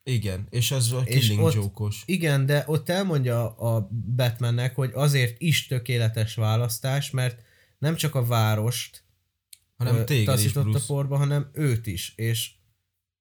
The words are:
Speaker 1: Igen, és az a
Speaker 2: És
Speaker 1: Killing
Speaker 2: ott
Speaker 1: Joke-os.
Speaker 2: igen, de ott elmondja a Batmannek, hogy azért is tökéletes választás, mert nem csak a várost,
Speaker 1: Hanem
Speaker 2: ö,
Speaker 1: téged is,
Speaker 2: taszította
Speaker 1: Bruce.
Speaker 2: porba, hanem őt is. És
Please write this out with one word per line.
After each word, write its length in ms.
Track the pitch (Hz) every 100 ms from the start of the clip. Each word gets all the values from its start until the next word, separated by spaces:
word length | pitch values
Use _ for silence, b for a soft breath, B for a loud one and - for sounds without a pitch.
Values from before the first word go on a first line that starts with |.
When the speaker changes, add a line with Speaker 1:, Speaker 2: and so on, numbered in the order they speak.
Speaker 1:
Igen, 440 | 135 120 98 92 101
és 200 | 120 117
az 220 | 139 117
a 100 | 123
Speaker 2:
És 220 | 123 131 113
Speaker 1:
Killing 180 | 104
Speaker 2:
ott 100 | 160
Speaker 1:
Joke-os. 480 | 110 101 - 104 104 -
Speaker 2:
igen, 400 | 185 165 139 135
de 180 | 147 143
ott 220 | 156 165
elmondja 680 | 180 196 151 123 120 117 -
a 320 | 117 113 98 117 95 127
Batmannek, 580 | 123 113 120 120 127
hogy 160 | - 127
azért 460 | 127 147 143 120 117
is 260 | 170 - -
tökéletes 680 | 127 113 120 113 113 107
választás, 760 | - 110 110 120 117 135 139 143
mert 320 | 127 127 120 b b b b
nem 160 | 147 165
csak 180 | 151
a 100 | 135 120
várost, 800 | 117 107 107 110 120 - - - _ _ _ _ - _ -
Speaker 1:
Hanem 180 | 120 117
Speaker 2:
ö, 80 |
Speaker 1:
téged 160 | 117 135
is, 80 | 107 123
Speaker 2:
taszította 260 | 104 143 107
Speaker 1:
Bruce. 180 | 110 -
Speaker 2:
porba, 300 | 139 139 139
hanem 340 | 143 143 139
őt 340 | - 147 113 110
is. 260 | 90 - -
És 340 | 113 113 - - _ _ _ _ _ _